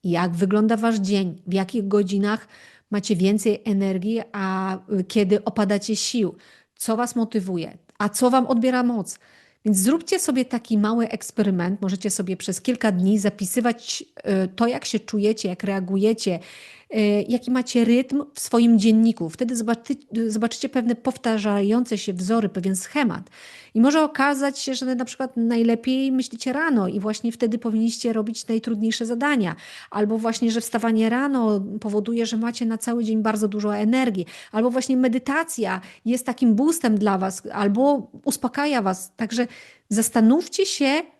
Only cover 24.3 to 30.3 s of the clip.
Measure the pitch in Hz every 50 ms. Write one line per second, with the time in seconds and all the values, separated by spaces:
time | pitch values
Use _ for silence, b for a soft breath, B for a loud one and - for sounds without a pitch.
24.3 | 285 262 277 277 269 - - - 262 240 262 254 262 240 254 240 - _ 269 254
25.3 | - 233 233 233 240 233 233 233 233 226 233 262 254 262 269 269 262 262 247 -
26.3 | - 233 - 262 254 285 320 330 277 226 196 180 - 202 190 214 214 - - 233
27.3 | 233 - 247 226 214 233 - 233 214 220 220 233 226 - - 240 220 220 214 214
28.3 | 226 - - - 226 226 220 233 226 208 214 226 220 - 233 226 240 233 269 294
29.3 | 294 254 202 175 160 B B B B B B B - 202 214 208 226 220 220 226